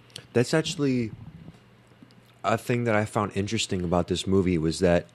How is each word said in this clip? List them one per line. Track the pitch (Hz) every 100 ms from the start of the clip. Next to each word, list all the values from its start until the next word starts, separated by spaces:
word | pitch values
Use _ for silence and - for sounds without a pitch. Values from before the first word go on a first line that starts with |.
| - - -
That's | 117 123
actually | 160 156 - 143 127 110 - - - - - _ _ _ _ - - - _
a | 95 113
thing | - 120
that | 117 107
I | 107
found | 113 101
interesting | 101 101 110 - 95
about | 87 87 87
this | 87 -
movie, | 95 90 85
was | 80 78
that | 90 85 -